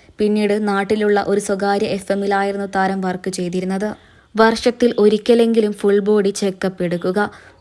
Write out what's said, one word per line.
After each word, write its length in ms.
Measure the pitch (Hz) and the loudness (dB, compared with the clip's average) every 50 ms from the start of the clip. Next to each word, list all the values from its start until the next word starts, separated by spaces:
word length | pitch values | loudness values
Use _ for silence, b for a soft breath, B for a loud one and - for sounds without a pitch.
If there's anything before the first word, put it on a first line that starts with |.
| B B B - | B B B -2
പിന്നീട് 500 | 214 208 208 214 214 202 202 208 214 208 | 0 0 2 0 0 0 0 0 0 0
നാട്ടിലുള്ള 560 | 196 196 202 196 220 214 208 208 208 202 - | 0 -2 0 0 0 0 2 2 2 2 2
ഒരു 140 | - 202 202 | 0 -2 -2
സ്വകാര്യ 460 | 202 - 202 190 196 202 202 202 214 | -2 -2 -2 -2 0 0 0 0 0
എഫ് 260 | - 190 202 190 - | -2 -4 -4 -4 -4
എമ്മിലായിരുന്നു 540 | 196 202 196 196 196 196 196 202 196 202 202 | -4 -2 -2 0 0 0 0 -2 -2 -4 -4
താരം 340 | 196 196 190 190 190 190 190 | -4 -2 -2 0 0 -2 -2
വർക്ക് 300 | 190 185 185 185 - 196 | -4 -4 -4 -4 -6 -8
ചെയ്തിരുന്നത്. 640 | 185 - 180 175 175 185 185 185 190 190 208 214 - b b b b b b b - | -6 -4 -6 -4 -4 -4 -4 -4 -4 -4 -4 -6 -6 b b b b b b b 2
വർഷത്തിൽ 580 | 208 220 220 226 220 - 247 233 - 247 233 226 - | 4 4 4 4 2 0 -2 0 2 0 0 2 4
ഒരിക്കലെങ്കിലും 760 | 208 208 208 208 - - 240 233 233 226 226 226 214 208 | 4 4 4 2 2 2 4 4 4 4 2 2 0 0
ഫുൾ 280 | 208 196 - 202 202 208 | -2 -2 0 2 2 2
ബോഡി 280 | 196 208 214 208 190 196 | 2 2 2 2 2 0
ചെക്കപ്പ് 560 | 202 - 202 196 190 - - 190 185 - 180 | -2 -2 -4 -4 -4 -4 -4 -6 -4 -4 -4
എടുക്കുക. 460 | 175 175 175 - 185 185 208 208 208 B B B B B B | -4 -4 -4 -4 -2 -2 -2 -2 -4 B B B B B B